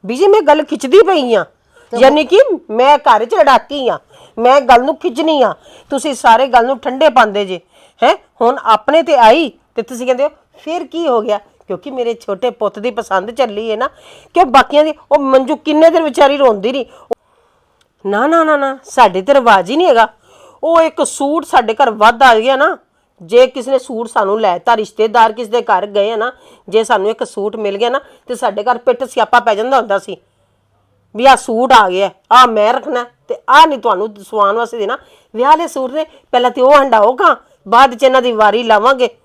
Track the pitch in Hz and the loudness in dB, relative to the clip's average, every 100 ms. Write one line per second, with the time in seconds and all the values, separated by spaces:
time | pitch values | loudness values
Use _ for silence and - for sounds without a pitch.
0 | 190 247 392 427 294 302 294 277 269 359 | -10 -2 2 2 2 0 0 -8 2 4
1 | 370 359 247 220 165 _ _ _ _ 233 | 4 2 0 -2 -2 _ _ _ _ 2
2 | 262 294 302 381 554 349 _ 214 262 294 | 2 4 2 2 2 0 _ 0 2 2
3 | 277 220 226 392 285 247 - 285 247 165 | 2 0 0 0 2 2 0 -6 -4 -6
4 | _ _ _ - 240 277 240 240 262 285 | _ _ _ -2 2 2 6 4 4 -4
5 | 349 240 311 302 226 - _ - _ 277 | -6 -4 -2 0 0 -2 _ -20 _ -8
6 | 311 262 247 226 254 233 233 262 294 262 | -6 -2 2 2 4 2 0 -4 -6 0
7 | 311 240 220 202 202 175 _ _ _ _ | 2 2 0 -2 -6 -10 _ _ _ _
8 | 247 392 _ _ 233 - - 214 - 311 | -2 -2 _ _ -2 -2 0 0 2 0
9 | 285 277 226 277 294 _ _ - 226 247 | 0 4 4 4 0 _ _ -12 -12 -10
10 | 247 254 294 _ _ _ - 349 285 320 | -6 -4 -4 _ _ _ -10 -10 -8 -8
11 | 330 240 214 202 _ _ _ 180 285 262 | -4 -2 -2 -6 _ _ _ -12 -10 -8
12 | 233 233 - 190 247 - 208 208 233 220 | -8 -8 -10 -6 -6 -6 -8 -6 -8 -8
13 | 226 190 202 240 247 208 226 214 269 _ | -4 -6 -6 -6 -6 -4 -8 -6 -6 _
14 | - - _ 339 330 262 - 294 311 294 | -20 -20 _ -2 2 2 2 0 0 -4
15 | _ 294 269 262 262 311 311 302 330 330 | _ -2 2 0 0 -6 -2 2 4 2
16 | 320 - 277 277 262 208 202 269 233 _ | -2 2 2 4 0 0 -4 -6 -10 _
17 | _ - _ _ _ _ _ _ _ _ | _ -16 _ _ _ _ _ _ _ _
18 | 196 202 277 330 320 294 277 269 - - | -6 -2 0 0 0 0 -2 -8 -8 2
19 | 226 185 190 285 240 196 180 285 359 233 | 2 2 0 2 4 2 0 0 2 2
20 | 220 _ _ _ - _ 311 330 320 320 | 0 _ _ _ -20 _ -2 0 0 -2
21 | 285 - 277 311 330 - 226 220 262 214 | -6 -4 -4 -4 -2 -2 -2 -2 -2 2
22 | 214 233 262 220 240 269 311 339 _ _ | 0 4 2 2 0 0 -2 -4 _ _
23 | _ _ 165 233 254 262 233 269 262 226 | _ _ -2 2 2 0 -4 -4 -4 -10
24 | 226 254 196 214 214 175 240 226 208 - | -6 -4 -2 -2 -2 -2 -2 -2 -4 -4
25 | 220 226 226 214 226 240 233 190 208 202 | -2 2 0 0 -6 -6 -2 -4 -2 -4
26 | 202 226 233 - _ _ - 202 226 220 | -2 -4 -6 -8 _ _ -4 -4 0 -2
27 | 202 220 226 - 202 214 208 196 240 262 | -2 -6 -8 -8 -8 -6 -8 -4 -4 -4
28 | - _ _ 247 240 208 214 247 262 240 | -8 _ _ -6 -6 -4 -6 -4 -2 -4
29 | 262 - 214 240 233 208 233 269 214 196 | -4 -4 0 2 0 -4 0 -2 0 -6
30 | 190 185 _ _ _ _ _ _ _ _ | -6 -18 _ _ _ _ _ _ _ _
31 | _ 208 262 254 - 226 254 254 196 180 | _ 0 2 2 0 -4 2 2 2 -2
32 | 196 _ _ 240 254 214 208 254 285 247 | -4 _ _ 2 4 2 0 -2 -4 -8
33 | 240 _ _ - - 269 320 269 226 185 | -8 _ _ -12 0 4 4 2 -4 -4
34 | 214 208 196 220 202 214 233 233 202 269 | -6 -10 -10 -2 -2 -2 -6 -6 -8 -8
35 | _ _ _ 214 262 311 339 277 262 285 | _ _ _ -4 0 0 0 -8 -8 -8
36 | 311 _ _ 247 247 247 254 294 269 226 | -10 _ _ -2 -2 0 4 4 4 2
37 | 208 262 349 262 _ _ 196 233 269 240 | 2 2 0 0 _ _ -2 2 2 2
38 | 269 262 247 220 214 214 240 214 233 269 | 0 2 -2 0 0 0 0 2 2 0
39 | 240 _ | -2 _